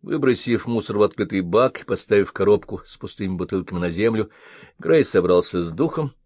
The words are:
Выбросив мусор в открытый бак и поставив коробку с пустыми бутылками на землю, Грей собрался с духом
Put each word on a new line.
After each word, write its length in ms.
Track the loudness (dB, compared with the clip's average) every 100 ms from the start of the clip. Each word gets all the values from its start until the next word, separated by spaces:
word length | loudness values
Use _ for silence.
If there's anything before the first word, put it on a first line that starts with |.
Выбросив 640 | -4 0 2 0 0 -2 -2
мусор 300 | -4 -4 0
в 60 |
открытый 400 | 0 0 -4 -2
бак 400 | 0 2 2 0
и 20 |
поставив 480 | -6 -6 2 2 2
коробку 480 | 0 2 2 0 -14 -14
с 100 | -16
пустыми 380 | -14 -8 -6
бутылками 440 | -6 -4 -4 -4 -4
на 120 | -4
землю, 400 | 0 0 0 -4 _ -20 -20 -20 _
Грей 260 | 2 2
собрался 580 | 4 2 4 2 2 -4
с 100 | -4
духом 420 | -2 -2 -2 -6 _